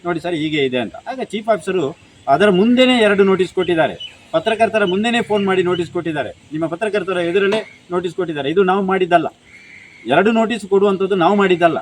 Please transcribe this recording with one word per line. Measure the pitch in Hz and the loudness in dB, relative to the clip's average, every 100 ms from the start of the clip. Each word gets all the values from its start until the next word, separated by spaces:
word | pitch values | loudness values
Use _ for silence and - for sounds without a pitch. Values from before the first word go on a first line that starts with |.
"ನೋಡಿ | 170 170 | -4 -4
ಸರ್, | 170 | -4
ಹೀಗೆ | 175 156 151 | -4 -2 0
ಇದೆ" | 135 123 | 0 -2
ಅಂತ. | 110 - - | -4 -10 -12
ಆಗ | 262 | -10
ಚೀಫ್ | 233 208 226 | -8 -8 -2
ಆಫೀಸರು | 202 196 185 139 165 - _ - | -2 0 -2 -4 -6 -20 _ 0
ಅದರ | 143 208 | 4 4
ಮುಂದೆನೇ | 180 220 247 254 247 | 4 4 4 4 4
ಎರಡು | 214 202 | 2 4
ನೋಟಿಸ್ | 196 190 180 | 4 2 0
ಕೊಟ್ಟಿದ್ದಾರೆ, | - 175 165 139 - - - - | -2 -2 0 0 -2 -14 -20 -4
ಪತ್ರಕರ್ತರ | 165 165 214 226 214 | -2 -2 0 0 2
ಮುಂದೆನೇ | 196 185 226 240 | 0 0 0 -2
ಫೋನ್ | 226 208 196 | 0 -2 0
ಮಾಡಿ | 185 | 0
ನೋಟಿಸ್ | 175 175 170 | 0 -2 -4
ಕೊಟ್ಟಿದ್ದಾರೆ, | 175 165 151 110 | -6 -6 -6 -6
ನಿಮ್ಮ | - _ 156 160 | -10 _ -6 -6
ಪತ್ರಕರ್ತರ | 170 226 190 180 180 | -4 -4 -4 -4 -4
ಎದುರಲ್ಲೇ | 170 180 196 214 202 - _ | 0 0 0 -2 -4 -18 _
ನೋಟಿಸ್ | 180 180 | -6 -4
ಕೊಟ್ಟಿದ್ದಾರೆ. | 160 175 151 135 | -6 -6 -4 -2
ಇದು | 170 | 0
ನಾವು | 185 190 | 0 0
ಮಾಡಿದ್ದಲ್ಲ, | 190 190 180 170 147 _ _ - - - - - 107 | 0 -2 2 2 0 _ _ -20 -20 -20 -20 -16 0
ಎರಡು | 147 196 | 2 2
ನೋಟಿಸ್ | 226 226 233 190 | 2 0 -4 0
ಕೊಡುವಂಥದ್ದು | 196 202 190 190 | 2 2 0 -2
ನಾವು | 190 170 | 2 2
ಮಾಡಿದ್ದಲ್ಲ. | 202 196 175 170 147 | 2 2 2 2 0